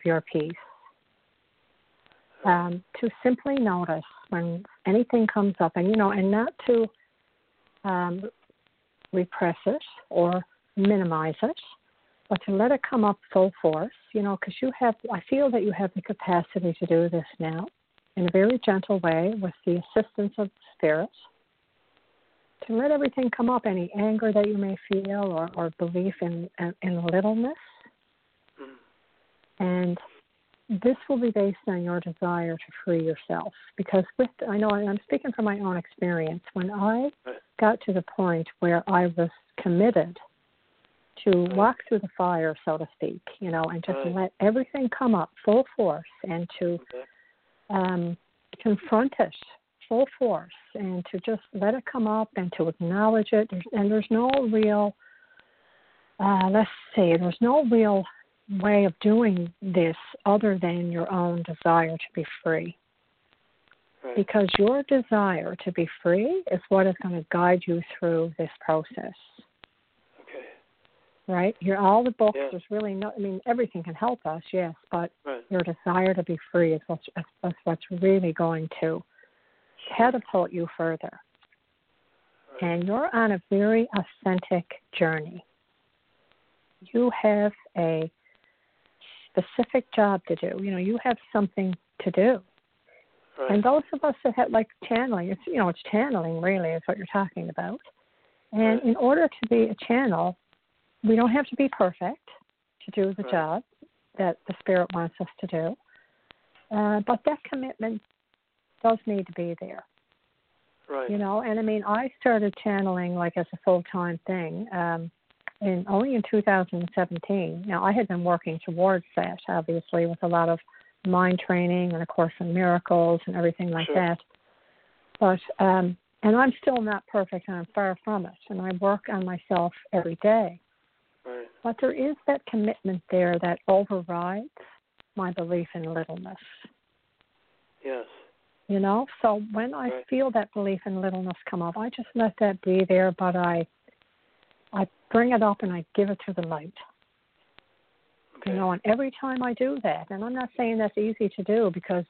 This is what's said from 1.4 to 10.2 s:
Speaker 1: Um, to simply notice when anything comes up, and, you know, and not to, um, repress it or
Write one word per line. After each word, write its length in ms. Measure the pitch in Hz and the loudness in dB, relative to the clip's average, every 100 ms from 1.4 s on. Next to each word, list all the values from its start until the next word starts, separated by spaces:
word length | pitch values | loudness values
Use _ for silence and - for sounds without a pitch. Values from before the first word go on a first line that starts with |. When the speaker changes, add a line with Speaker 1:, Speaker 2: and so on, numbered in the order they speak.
| _ _ _ _ _ _ _ _ _ _ 196 | _ _ _ _ _ _ _ _ _ _ 2
Speaker 1:
Um, 380 | 175 175 175 - - | 2 0 -6 -10 -6
to 100 | 233 - | -6 -2
simply 320 | 247 247 285 277 | 0 0 0 0
notice 480 | 220 180 170 160 - - - | 0 0 -2 -4 -8 -20 -6
when 340 | 175 170 170 202 _ 190 | -4 -4 -6 -10 _ 2
anything 400 | 208 240 233 214 | 2 4 2 2
comes 280 | 214 202 - | 2 0 2
up, 140 | 170 180 | 0 0
and, 120 | 180 | 2
you 80 | 220 | 2
know, 160 | 196 | 2
and 180 | 202 190 | 2 2
not 240 | 208 254 - - | 2 0 -2 2
to, 200 | 233 220 - _ _ _ _ _ _ _ _ | 2 2 -4 _ _ _ _ _ _ _ _
um, 460 | 196 180 180 180 208 - _ _ _ _ _ _ - | -4 -2 -2 -4 -8 -14 _ _ _ _ _ _ -4
repress 440 | 190 180 - 175 - 190 | -2 -2 -2 -2 0 -2
it 160 | 285 - - - | -4 -6 -20 -4
or 340 | 175 | 2